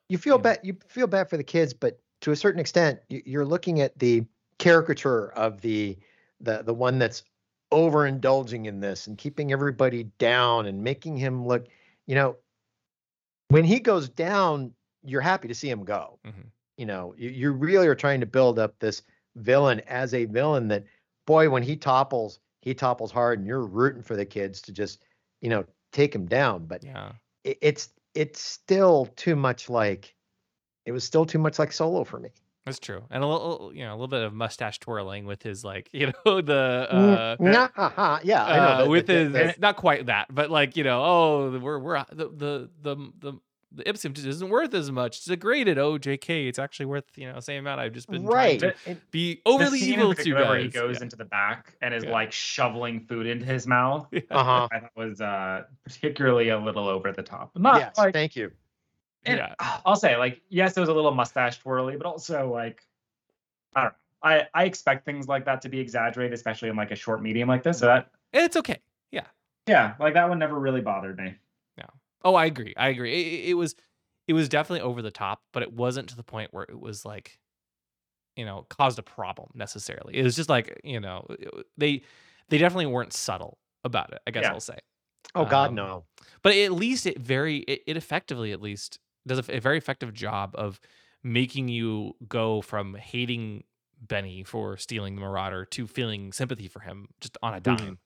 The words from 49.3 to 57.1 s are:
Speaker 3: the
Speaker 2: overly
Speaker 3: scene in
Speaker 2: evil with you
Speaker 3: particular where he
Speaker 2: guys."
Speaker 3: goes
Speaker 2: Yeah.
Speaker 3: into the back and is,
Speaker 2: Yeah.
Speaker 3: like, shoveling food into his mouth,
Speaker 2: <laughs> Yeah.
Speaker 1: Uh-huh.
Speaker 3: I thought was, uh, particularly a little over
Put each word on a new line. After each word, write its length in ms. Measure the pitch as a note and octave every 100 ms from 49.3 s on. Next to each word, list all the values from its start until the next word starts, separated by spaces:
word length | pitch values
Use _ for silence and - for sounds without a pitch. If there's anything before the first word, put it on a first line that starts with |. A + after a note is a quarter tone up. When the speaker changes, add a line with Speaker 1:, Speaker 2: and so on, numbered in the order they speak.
| E3
Speaker 3:
the 60 | A3
Speaker 2:
overly 340 | C4+ C#4+ C4+
Speaker 3:
scene 140 | G3
in 60 | A3
Speaker 2:
evil 100 | G#3+
with 160 | F#3 E3
you 80 |
Speaker 3:
particular 160 | C#3 B2
where 80 | G#2+
he 40 | B2+
Speaker 2:
guys." 40 | A#2+
Speaker 3:
goes 140 | A#2+ A#2+
Speaker 2:
Yeah. 60 |
Speaker 3:
into 120 | B2 G#2+
the 80 | G#2+
back 500 | G2+ G2+ A#2 - _
and 100 | B2
is, 100 | A#2
Speaker 2:
Yeah. 80 | -
Speaker 3:
like, 180 | A2+ A2
shoveling 720 | - - - B2 A2+ A#2+ A2+
food 260 | - A#2 A2+
into 180 | A#2+ B2+
his 220 | C3 B2
mouth, 400 | B2 B2+ D3 C#3
Speaker 2:
<laughs> 20 |
Yeah. 100 | - -
Speaker 1:
Uh-huh. 380 | C#3 B2+ B2 A#2+
Speaker 3:
I 80 | A2+
thought 120 | A2+ A2+
was, 260 | A2+ G2
uh, 440 | G#2 G2 F#2+ F#2+ - -
particularly 640 | - - D3+ D3 C3+ A#2+ A2+
a 80 | A2
little 300 | G#2+ G#2 G2+
over 240 | F#2+ G2